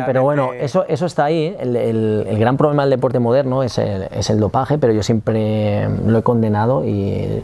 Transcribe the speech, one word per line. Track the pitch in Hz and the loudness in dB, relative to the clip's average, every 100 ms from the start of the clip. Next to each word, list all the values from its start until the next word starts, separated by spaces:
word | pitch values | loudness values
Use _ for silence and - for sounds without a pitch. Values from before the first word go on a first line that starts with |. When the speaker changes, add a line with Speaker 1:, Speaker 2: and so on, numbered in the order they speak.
| 131 | 0
Speaker 1:
pero | 127 | 2
bueno, | 131 147 131 | 2 0 -2
Speaker 2:
Desgraciadamente | 123 147 | -4 -4
Speaker 1:
eso, | 185 185 | -2 -2
eso | 160 175 | -2 -2
está | - 147 | 0 0
ahí, | 165 156 | 0 -2
¿eh? | 208 | -4
El, | 127 120 | -4 0
el, | 117 110 110 107 101 | 0 0 0 0 0
el | 107 | 0
gran | 113 135 | 2 4
problema | 151 147 | 2 2
del | 139 | 2
deporte | 131 131 127 | 2 0 0
moderno | 117 127 131 131 | 2 2 0 -2
es | 127 - | -2 -2
el, | 110 98 | -2 -4
es | 90 - 101 | -6 -4 -2
el | 107 | 0
dopaje, | 104 127 131 147 | 2 0 0 2
pero | 127 | 2
yo | 107 | 2
siempre | 98 113 107 113 107 107 104 104 104 104 98 | 0 0 0 -2 0 0 0 0 -2 -2 2
lo | 113 | 2
he | |
condenado | 110 117 113 104 113 139 110 | 2 2 2 2 2 0 0
y | 104 98 98 101 104 | -2 -2 -2 -4 -6